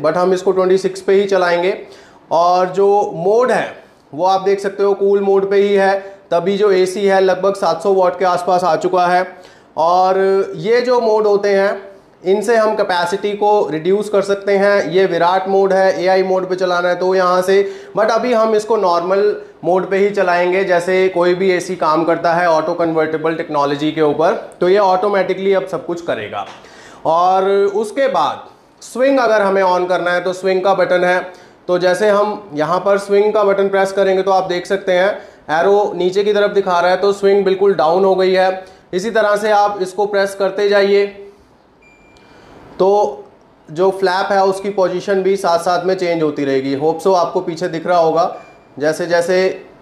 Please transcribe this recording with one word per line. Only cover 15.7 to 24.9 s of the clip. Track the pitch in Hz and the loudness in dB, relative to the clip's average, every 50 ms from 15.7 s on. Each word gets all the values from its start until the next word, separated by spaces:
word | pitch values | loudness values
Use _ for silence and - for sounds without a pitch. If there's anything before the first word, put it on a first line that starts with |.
| 185 | 2
है, | 190 190 190 - 156 175 | 2 2 2 0 0 0
एआई | 185 190 190 190 | 0 2 2 2
मोड | 190 185 185 185 180 | 0 0 -2 -2 -4
पे | 185 | -4
चलाना | 180 185 180 175 175 180 180 | -4 -2 -2 -2 0 0 -2
है | 180 | -2
तो | 175 185 185 190 | 0 0 0 0
यहाँ | 190 180 180 180 185 185 | 2 2 2 2 0 2
से, | 190 196 196 196 196 - - - - - | 2 2 2 2 0 -4 -12 -16 -8 -4
but | 190 214 220 | -2 0 0
अभी | 233 226 226 247 240 | 0 0 0 0 0
हम | 220 220 220 220 | 2 2 2 0
इसको | 214 208 - 233 | 0 0 0 -2
normal | 214 196 180 175 170 170 180 190 202 208 208 202 - - - - - - | 0 2 2 0 0 0 0 0 0 0 0 -2 -4 -8 -18 -18 -8 -2
mode | 160 180 185 180 175 | 0 0 0 0 -2
पे | 196 | 0
ही | 190 202 202 | 0 0 0
चलाएंगे। | 202 196 190 180 175 175 180 180 180 190 196 | 0 0 0 0 2 2 2 0 0 0 0
जैसे | 185 180 175 - 185 185 185 185 190 | 2 0 0 0 0 0 2 2 0
कोई | 185 175 175 175 180 | 2 0 2 2 2
भी | 175 196 190 | 0 0 0
एसी | 180 175 175 - 185 | 0 0 -2 -6 -6
काम | 175 180 156 156 160 170 | -4 0 0 0 0 0
करता | 156 165 165 165 175 165 | 0 -2 0 0 0 0
है | 170 180 175 | 2 2 2
auto | 160 156 156 175 170 | 2 0 0 -2 -2
convertible | 170 170 165 160 160 156 156 160 156 151 160 165 | -2 -2 -2 0 0 -2 -2 -2 -4 -4 -4 -4
technology | 160 160 147 151 147 143 143 147 139 151 151 147 | -4 -6 -4 -2 -2 0 0 -2 -2 -2 -4 -2
के | 160 156 | 0 0
ऊपर, | 147 139 143 156 180 226 - - - - - | 0 2 2 0 0 0 -2 -6 -12 -6 -2
तो | 175 180 | 0 2
ये | 190 208 | 2 4
automatically | 208 190 | 4 2